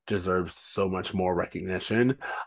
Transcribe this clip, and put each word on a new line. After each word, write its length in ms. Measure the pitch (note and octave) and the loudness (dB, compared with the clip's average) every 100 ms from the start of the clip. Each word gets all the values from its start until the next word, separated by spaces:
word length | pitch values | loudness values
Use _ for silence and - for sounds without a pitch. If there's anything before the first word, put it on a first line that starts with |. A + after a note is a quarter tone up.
| - | -2
deserves 460 | G2+ F#2 F#2 F2 | -2 2 0 0
so 340 | - - - F#2+ | -6 -6 -2 0
much 280 | F#2 G2 F#2+ | 0 -2 0
more 180 | F#2 | 2
recognition. 840 | F2 E2+ E2 F#2 F2+ - A2+ B2 C3+ - - | 2 0 -4 -4 -4 0 4 4 2 -4 -8